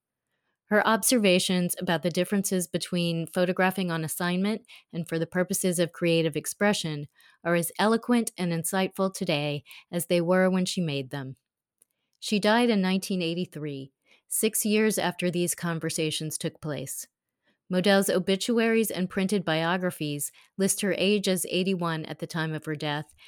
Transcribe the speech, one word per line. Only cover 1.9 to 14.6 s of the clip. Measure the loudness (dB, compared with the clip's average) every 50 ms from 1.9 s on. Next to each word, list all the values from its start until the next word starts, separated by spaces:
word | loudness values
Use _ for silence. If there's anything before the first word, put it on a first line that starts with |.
| 0 0 0
the | 0
differences | 0 0 0 0 0 0 0 0 0 -2 -2 -2
between | -4 -6 -4 -2 -2 0 0 0 -2 -2 -4
photographing | -4 0 0 0 2 2 2 2 2 2 0 -2 -2
on | -2 -2 -2
assignment | -4 -4 -2 -2 0 0 0 0 0 -2 -4 _ -14 -20 -20 _ -10
and | -8 -8 -6 -4
for | -2 -4
the | -2
purposes | -2 0 -2 0 0 -2 -2 0 0 0 0
of | 0 -2
creative | -2 0 2 2 4 4 2 0 -2
expression | -4 -6 -6 -4 0 2 2 2 0 -2 -4 -6 -6 -8 -10 _ _ _ _ _ _
are | -2 0 0
as | 0 0 -2 -2
eloquent | 0 2 2 2 2 2 2 0 2 0 -2 -4 -4
and | -2 -2
insightful | -2 -2 -4 -2 -2 0 -2 -2 -2 -2 -4 -2
today | -2 -4 -2 0 0 0 0 -2 -4 -6 -8 -12 -20 -20 -14 -8
as | -6 -6 -2
they | 0 0 2
were | 2 4 4 4 4 4
when | 4 2 0
she | 0 -2 -2
made | -2 -2 -2 -4 -4 -6
them. | -8 -8 -8 -10 -14 _ _ _ _ _ _ _ _ _ _ _ _ _ _ _ _ -12
She | -4 -2 0 2
died | 4 4 4 6 4 4
in | 4 2
nineteen | 2 2 0 0 -2 -2 -2 -2
eighty-three, | -2 -2 -2 -4 -6 -6 -8 -8 -8 -8 -8 -8 -12 -14 _ _ _ _ _ _ _ -8
six | -4 -2 0 0 0 0